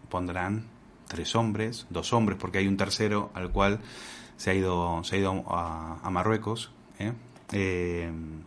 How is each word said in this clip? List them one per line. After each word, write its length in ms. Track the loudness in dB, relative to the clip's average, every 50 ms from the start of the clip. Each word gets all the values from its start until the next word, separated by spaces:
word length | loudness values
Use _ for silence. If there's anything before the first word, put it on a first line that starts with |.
| -12 -4
pondrán 560 | -4 -2 -2 -2 -2 -2 -2 0 -2 -2 -4 -8 -14 -20 -20 -20 -20 -20 -14 -10
tres 260 | -6 -6 -4 0 2
hombres, 520 | 2 2 2 2 0 -2 -4 -4 -8 -10 -8
dos 220 | -6 -4 -2 2 4
hombres, 260 | 4 4 4 2 0
porque 200 | -4 -2 0 2
hay 100 | 4 4
un 80 | 4
tercero 540 | 2 2 0 2 2 2 2 2 0 -2 -4 -6
al 160 | -6 -6 -2
cual 300 | 2 4 4 4 4 2 -2 -8 -14 -14 -14 -14 -14 -16 -18 -18 -12
se 140 | -4 0 2
ha 40 | 4
ido, 480 | 4 4 4 2 2 2 0 0 -2 -2
se 120 | 0 0
ha 20 | 2
ido 260 | 2 2 2 0 -2 -2
a, 520 | -2 -2 -2 -2 -4 -6 -6 -8 -8 -6 -4
a 80 | -2
Marruecos, 600 | 0 2 2 4 2 2 2 -2 -4 -4 -6 -10 -14 -20 -20 -18 -10 -6
¿Eh? 140 | -4 -4 -4 -6 -10 -18 -20 -20 -12 -4 -2
Eh, 580 | 0 2 2 2 0 0 0 -2 -2 -4 -4 -6 -6 -8 -8 -10 -12 -10